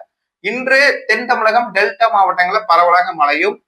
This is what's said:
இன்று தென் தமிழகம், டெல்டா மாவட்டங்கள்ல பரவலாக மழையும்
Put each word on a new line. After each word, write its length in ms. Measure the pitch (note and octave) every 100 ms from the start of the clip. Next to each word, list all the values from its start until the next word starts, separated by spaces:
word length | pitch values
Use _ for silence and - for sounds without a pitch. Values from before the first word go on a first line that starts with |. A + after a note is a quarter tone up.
| - _ _ _
இன்று 600 | F#3+ B3 C4 C4+ C#4+ - -
தென் 200 | A3+ B3
தமிழகம், 480 | A#3 A3 A#3 F3+
டெல்டா 320 | F#3 G#3 - A3+
மாவட்டங்கள்ல 500 | G#3 F#3+ F3+ F3+ G#3 -
பரவலாக 480 | E3+ F3 F3 F3+
மழையும் 500 | E3 C#3+ D3+ G3 G3